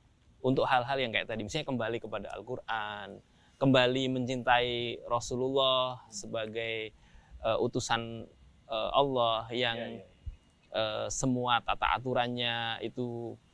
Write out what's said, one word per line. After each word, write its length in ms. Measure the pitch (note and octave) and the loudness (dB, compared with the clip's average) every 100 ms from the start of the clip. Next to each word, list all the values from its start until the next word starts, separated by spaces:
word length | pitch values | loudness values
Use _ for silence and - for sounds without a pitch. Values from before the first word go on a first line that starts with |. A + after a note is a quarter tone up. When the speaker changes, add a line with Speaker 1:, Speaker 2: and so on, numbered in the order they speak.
| _ _ _ - | _ _ _ -2
Speaker 1:
Untuk 240 | C3 C3 - | 2 2 4
hal-hal 320 | B2+ B2 C#3 | 2 2 0
yang 160 | A#2+ G#2 | 0 0
kayak 160 | F#2+ | -2
tadi, 160 | A2 G#2+ | -4 -4
misalnya 240 | D#3 C#3+ | -4 -2
kembali 260 | B2 A2 A#2 | -2 -2 -2
kepada 360 | A2 G#2+ G2+ F#2+ | -4 -8 -8 -10
Al-Quran, 880 | G#2 B2 - A2+ G#2 G#2 G2 G2 - _ _ _ | -8 -10 -6 -6 -6 -8 -12 -14 -18 _ _ _
kembali 480 | C3+ C3 B2 C3 C3 | 6 8 6 4 0
mencintai 580 | C3 B2 B2+ A#2+ B2 B2 A#2+ A#2+ - - | -2 -2 -2 4 4 4 -2 -4 -6 -2
Rasulullah 960 | A#2+ - B2 C3 C3+ C3 C3 B2+ B2 - | -2 -2 -2 0 2 4 4 0 -4 -12
sebagai, 800 | - A2 A2+ A2 A2 A2+ A2+ A2 - - - - - | -14 -8 -6 -4 -4 -4 -4 -6 -12 -20 -20 -20 -4
eh, 180 | A2 A2 | 0 2
utusan, 680 | A#2+ C3 - A#2 A#2 A2+ F#2+ - - - - | 2 0 0 0 -2 -8 -12 -18 -20 -20 -6
eh, 220 | A2 G#2 | -2 2
Allah 560 | C3+ C#3+ B2+ A#2 A2+ A2+ B2 | 4 4 4 4 2 -2 -2
yang, 220 | A#2+ A#2 | 0 -2
Speaker 2:
Iya, 80 | A2+ | -6
iya, 160 | A2+ - - - - _ _ _ | -10 -14 -14 -14 -14 _ _ _
iya. 80 | G#2+ | -2
Speaker 1:
eh, 320 | A2 A2 G#2+ | -2 -2 -4
semua 560 | - C3+ B2 B2 A#2 | -2 0 0 2 2
tata 320 | - G#2 - A2 | 2 0 2 2
aturannya 840 | B2+ B2 A#2+ B2 A#2+ A#2 A2+ A2+ | 0 0 0 0 -2 -2 -4 -4
itu 580 | A2+ B2+ B2 A#2 A#2 A2 _ | -6 -6 -6 -6 -8 -12 _